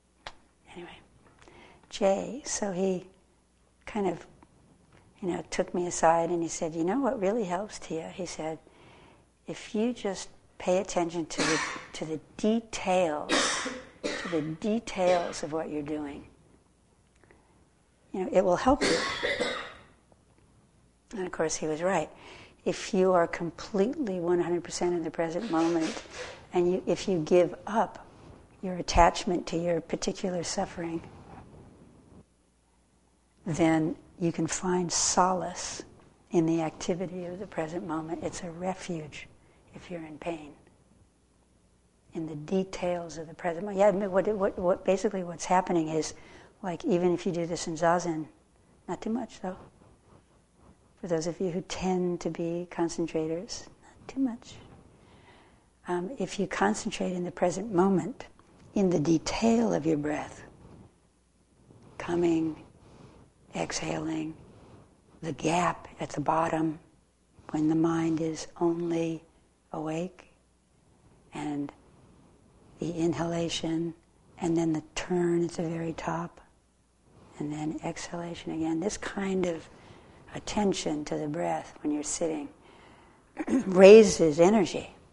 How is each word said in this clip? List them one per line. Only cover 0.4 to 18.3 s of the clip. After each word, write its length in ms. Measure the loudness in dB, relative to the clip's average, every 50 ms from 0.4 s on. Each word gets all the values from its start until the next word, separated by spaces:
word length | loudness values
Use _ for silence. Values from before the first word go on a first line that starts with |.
| _ _ _ _ _ -20 -18
Anyway, 260 | -16 -16 -16 -18 -20 -20 _ _ -20 _ -20 -20 _ -20 -20 -20 -20 -20 -20 -20 -20 -20 _
Jay, 520 | -4 0 2 4 4 2 0 -6 -8 -10 -8
so 260 | -8 -6 -4 -4 -4
he 360 | -2 0 0 0 0 -2 -4 -10 -18 _ _ _ _ _ _ _ _ _ _ _ _ _ _
kind 220 | -8 -4 -2 -2 0
of, 180 | -2 -4 -10 -18 -20 -20 -20 _ _ _ _ _ -20 _ _ _ -20 -20 -20 -20 _ _
you 80 | -6 -4
know, 140 | -4 -4 -6 -6
took 240 | -4 -2 -2 -2 -2
me 140 | -2 -2 -2
aside 420 | -2 4 6 6 6 6 4 2
and 140 | 0 -2 -2
he 60 | -4
said, 260 | -4 -4 -6 -4 -2
"You 80 | 0 0
know 160 | 2 2 2
what 200 | 2 0 0 2
really 260 | 0 0 0 0 -2
helps, 340 | -2 -2 -4 -6 -8 -10 -14
Tia?" 300 | -10 -8 -8 -8 -8 -10
He 160 | -10 -8 -10
said, 340 | -8 -8 -8 -6 -6 -8 -8 -12 -20 -20 -20 -20 -20 -20 -20 -20 -20 -20 -20 -20 _ _ _ _ -12
"If 260 | -12 -12 -12 -6 -2
you 200 | -2 0 0 -2
just 360 | -4 -6 -6 -6 -6 -10 -14 -18 -20 -20 _ _ -6
pay 200 | 0 2 2 2
attention 480 | 2 0 -2 -2 -2 0 -2 -4 -6
to 160 | -4 -2 -2
the, 180 | 0 2 2 0 0 -4 -6 -10 -12 -14 -12
to 120 | -10 -8
the 140 | -6 -6 -8 -8 -12 -8 0
details, 960 | 2 2 2 2 0 -4 -10 -6 -2 2 4 4 4 2 0 -2 -2 0 0 2 2 0 -2 -2 -4 -6 -8 -10 -12 -16 -18 -8 -6
to 240 | -6 -4 -4 -6 -2
the 120 | -2 -2
details 1000 | -2 -2 -6 -4 -2 -2 -2 -2 -4 -6 -4 0 2 4 4 2 0 -2 -6 -8
of 120 | -8 -6 -6
what 160 | -6 -6 -4
you're 120 | -6 -6
doing, 460 | -6 -6 -6 -6 -6 -8 -10 -12 -16 -20 -20 _ -20 -20 -20 _ _ _ _ _ _ _ _ _ _ _ _ _ -20 _ -20 -20 _ _ _ _ _ _ _ _ _ _ _ _ _ _
you 100 | -6 -4
know, 80 | -4 2